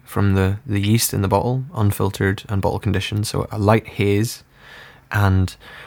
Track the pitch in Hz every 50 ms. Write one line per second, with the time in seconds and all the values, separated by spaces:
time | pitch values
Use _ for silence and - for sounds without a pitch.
0 | - - - 98 101 101 95 98 95 95 98 104 - - 101 101 101 104 110 113
1 | - - - 101 98 92 95 98 - 120 127 131 131 139 175 113 104 104 101 -
2 | 98 98 - - 104 95 95 - - - 104 98 90 87 - 104 - 101 92 98
3 | - - 104 104 107 - - 95 - - 110 110 101 101 113 110 - - - -
4 | 98 101 101 101 110 117 - - - _ _ _ - - - - - - - -
5 | _ _ - 104 101 95 95 95 92 - - - - - - - -